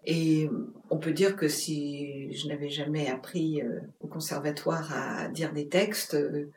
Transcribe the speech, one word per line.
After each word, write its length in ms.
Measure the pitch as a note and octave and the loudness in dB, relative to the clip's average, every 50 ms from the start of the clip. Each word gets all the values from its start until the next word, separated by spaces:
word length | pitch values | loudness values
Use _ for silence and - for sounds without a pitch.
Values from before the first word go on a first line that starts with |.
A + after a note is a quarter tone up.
| - | -2
Et 440 | D#3+ E3 E3 E3 D#3+ D#3 D#3 D#3 D3+ - - - - - - - - | 0 2 4 6 6 6 6 4 2 0 -2 -4 -6 -10 -16 -4 -2
on 80 | F#3 D#3 | -2 0
peut 140 | - E3 | 0 0
dire 240 | D3 - F#3+ G3 G3 | 2 4 4 4 4
que 140 | - D#3+ D3+ | 4 2 2
si 840 | D3+ - - E3 D#3 D3 C#3+ C#3+ C#3+ C#3+ C#3+ C#3+ C#3 C#3 C#3 C3+ C#3+ | 2 0 -2 -2 -2 -2 -2 -2 -4 -4 -6 -6 -6 -8 -8 -6 -6
je 140 | C#3+ D3+ D3 | -6 -4 -4
n'avais 220 | D3 C#3+ D3 C#3+ | -4 -4 -4 -4
jamais 400 | - D3+ C#3+ D3 D3+ D#3 D3 - | -4 -4 -2 0 0 0 0 0
appris, 520 | - - - - - F3 D#3+ D#3+ D3+ D3 | -2 -4 -6 -6 -2 0 0 2 2 0
euh, 180 | B2 A#2+ - - - - - _ | 0 0 -2 -4 -6 -10 -12 _
au 80 | - D3 | -12 -8
conservatoire 840 | - D#3+ D#3 - D3+ C#3+ C#3 D3+ D3 - - - E3 D#3+ D#3 D3+ | -6 -6 -4 -4 -4 -2 -2 -2 -2 0 0 0 0 0 -2 -2
à 360 | C#3+ A#2 A#2 A#2 A2 A2+ A2+ A2 | -4 -4 -4 -4 -4 -4 -4 -4
dire 260 | - D#3 D#3+ D3+ D#3 | -2 -2 -2 -2 -2
des 140 | D3 D3 D3 | -4 -2 2
textes, 480 | F3 F#3 G#3 G#3+ G#3 - - - E3 | 4 4 4 4 2 -2 -2 0 2
euh, 340 | D3 C#3+ - D3 D3 D3 D3 - | 2 2 2 0 -2 -4 -4 -10